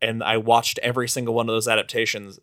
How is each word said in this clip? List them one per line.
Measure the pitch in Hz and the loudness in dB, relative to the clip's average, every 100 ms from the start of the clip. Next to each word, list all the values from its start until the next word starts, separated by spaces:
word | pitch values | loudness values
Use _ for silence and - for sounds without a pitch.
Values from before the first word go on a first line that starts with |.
and | 113 113 | -2 0
I | 98 113 | 0 0
watched | 110 117 - - | 4 4 4 -2
every | 120 123 117 | -2 -2 -2
single | - 120 | -4 -2
one | 117 117 | 0 0
of | 113 | 0
those | 113 | 0
adaptations, | 110 95 120 113 107 101 98 | 0 0 -2 -2 -4 -10 -20